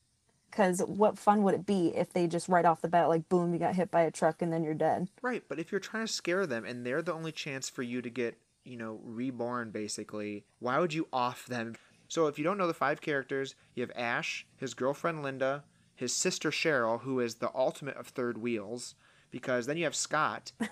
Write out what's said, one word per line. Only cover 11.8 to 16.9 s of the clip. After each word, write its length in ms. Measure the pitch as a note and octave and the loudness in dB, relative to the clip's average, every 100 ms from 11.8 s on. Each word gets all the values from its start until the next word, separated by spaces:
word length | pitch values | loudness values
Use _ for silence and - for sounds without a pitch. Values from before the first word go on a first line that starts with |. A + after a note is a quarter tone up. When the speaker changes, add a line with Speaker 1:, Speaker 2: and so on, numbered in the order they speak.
| - _ _ | -18 _ _
Speaker 2:
So 200 | - D#3 | 0 2
if 100 | C#3+ | 2
you 40 | |
don't 140 | D#3 G3+ | -2 0
know 100 | F3 | 0
the 60 | |
five 280 | D#3+ C3+ D#3 | 2 0 0
characters, 540 | - C#3 C3 C3+ C3+ - _ - | -2 -2 -2 -4 -4 -8 _ -6
you 60 | |
have 100 | A#2+ - | -6 -2
Ash, 500 | A#2+ B2+ - - - _ | -2 -2 -2 -6 -10 _
his 160 | C3+ A2+ | -10 -2
girlfriend 460 | B2+ C#3+ E3+ D#3+ | -2 0 -2 -2
Linda, 400 | C#3 C3+ C3 C#3+ - _ _ - | -4 -2 0 -2 -8 _ _ -8
his 180 | B2 - | -4 0
sister 340 | F3+ - D#3+ | 0 0 -2
Cheryl, 500 | - E3 C#3 A2+ | 0 2 4 2